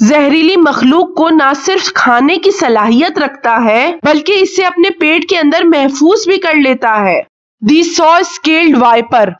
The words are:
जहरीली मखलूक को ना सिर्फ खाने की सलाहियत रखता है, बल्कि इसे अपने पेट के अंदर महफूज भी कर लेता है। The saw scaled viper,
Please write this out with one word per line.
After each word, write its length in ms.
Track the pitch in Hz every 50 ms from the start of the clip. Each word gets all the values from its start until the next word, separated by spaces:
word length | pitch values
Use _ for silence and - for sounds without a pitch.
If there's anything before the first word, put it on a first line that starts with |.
| 226
जहरीली 540 | 208 294 302 285 277 285 320 320 330 392 381
मखलूक 580 | 330 294 262 - 226 254 285 339 359 359 -
को 120 | - 320 330
ना 220 | 330 311 285 269 285 277
सिर्फ 320 | - 381 381 381 - - -
खाने 420 | - - 254 240 240 254 285 359 392
की 140 | - 381 403
सलाहियत 640 | - 339 262 233 214 202 226 226 240 320 370 311 -
रखता 380 | 294 262 277 - - 233 226 226
है, 380 | 240 226 214 233 262 330 349 330 -
बल्कि 360 | 294 311 302 294 - 403 392
इसे 240 | 381 381 381 381 381
अपने 260 | 359 359 349 339 392
पेट 380 | 349 339 339 302 320 339 339 -
के 60 | 381
अंदर 280 | 349 320 294 311 339 359
महफूज 640 | 339 320 294 277 277 277 269 294 330 392 453 440 349
भी 100 | 392 381
कर 160 | 381 330 311
लेता 440 | 302 277 262 262 - - 233 220 214
है। 220 | 208 190 175 135 - - _ _ _ _ _ _ 220
The 140 | 208 294 330 339
saw 320 | 330 - - 330 311 330 349 370
scaled 520 | - - - - 302 320 320 339 320 277
viper, 500 | 240 247 233 233 233 233 233 - 240 214 185 175 -